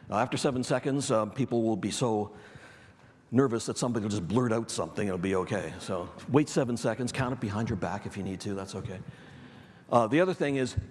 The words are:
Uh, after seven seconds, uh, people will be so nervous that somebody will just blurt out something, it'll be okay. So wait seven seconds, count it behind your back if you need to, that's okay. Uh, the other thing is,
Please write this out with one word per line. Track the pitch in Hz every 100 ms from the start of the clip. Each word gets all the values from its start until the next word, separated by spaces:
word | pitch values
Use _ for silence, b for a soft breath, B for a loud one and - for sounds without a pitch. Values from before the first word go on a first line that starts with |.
| -
Uh, | 101
after | - 143
seven | 151 127
seconds, | 120 127 143 139 127
uh, | 110 107
people | 131 120 117
will | 113 104
be | 101
so | 98 123 107 104 B B B B B B B B - -
nervous | 117 135 113 -
that | 110
somebody | 127 113
will | 104
just | 104 82
blurt | 113 120
out | 113 113
something, | - 80 - 101
it'll | 90
be | 95 95
okay. | 90 101 82 87
So | - 95 87 - -
wait | 143 147
seven | 160 123 117
seconds, | 123 110 127
count | - 123
it | 117
behind | 107 101 113
your | 104
back | 90 101 98
if | 101
you |
need | 95 95
to, | 104
that's | 98 95 98
okay. | - 92 - B B B B B B B -
Uh, | 123 110
the | 147
other | 185
thing | 170 143 135
is, | 123 - -